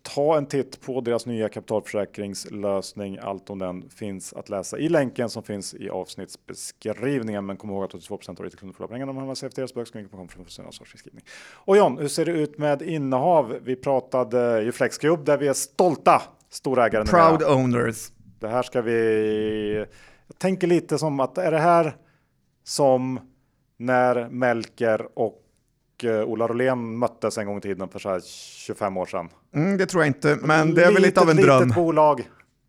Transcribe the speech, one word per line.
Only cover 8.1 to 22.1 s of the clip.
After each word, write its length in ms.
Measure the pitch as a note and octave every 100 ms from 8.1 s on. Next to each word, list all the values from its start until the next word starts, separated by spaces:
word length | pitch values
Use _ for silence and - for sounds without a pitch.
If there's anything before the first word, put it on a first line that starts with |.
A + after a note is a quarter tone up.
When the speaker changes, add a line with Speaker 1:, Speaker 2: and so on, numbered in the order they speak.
| G2+
Speaker 1:
procent 220 | - F2+
av 40 | F#2
retailkunder 280 | - F#2+ -
förlorar 160 | F2+
pengarna 200 | A#2+ C3+
när 80 | C3+
man 100 | C3+
läser 180 | C3 C3+
F 60 |
T 80 | -
S 120 | B2+
böcker, 180 | A#2+ A2+
så 60 | A2+
ingen 120 | G2
kommer 120 | F#2+
komma 80 | F2+
fram 140 | - F2
från 200 | - D#2
ansvarsfri 320 | - - -
skrivning. 240 | - - - - -
Och 240 | - - G3
John, 200 | F3+ C3+
hur 100 | C#3+
ser 180 | - D#3+
det 60 |
ut 260 | E3+ D3 D3+
med 240 | D3 C#3
innehav? 760 | E3 D#3+ C3+ C3 D#3+ E3 A2+ C3+
Vi 120 | B2+ B2+
pratade 840 | C#3+ C3 - C3 A#2 B2 A#2+ A2+
ju 100 | A2+
Flexcube 520 | - B2 - D3 E3
där 140 | C#3+ C#3+
vi 100 | C#3+
är 60 |
stolta 680 | C3 - - F#3 D3+ F3+ C#3+ - _ _
storägare 540 | - C#3+ B2+ A2+ A2
numera. 340 | G#2+ F3 E3 D#3+
Speaker 2:
Proud 60 |
owners. 680 | D#3 C3+ B2+ A#2+ A#2 A2+ - _ - _
Speaker 1:
Det 80 | G#2+
här 160 | B2
ska 180 | A#2+ B2+
vi... 920 | A2+ A#2 A2+ A2 G#2+ G#2+ G#2+ G#2+ G#2 G#2+ G#2 - - _ -
Jag 100 | -
tänker 300 | F#3 F#3 F3
lite 300 | F3 D#3+ D3
som 220 | D3+ C#3
att, 180 | C3 -
är 140 | F3
det 80 | D#3+
här 360 | E3+ E3+ D#3+ - _